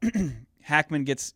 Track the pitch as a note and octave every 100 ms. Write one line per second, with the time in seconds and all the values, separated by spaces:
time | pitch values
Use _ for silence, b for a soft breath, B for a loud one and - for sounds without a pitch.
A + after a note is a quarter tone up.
0 | A3+ G#3+ E3+ A2+ - _ - - D3+ D3+
1 | C#3 C3+ -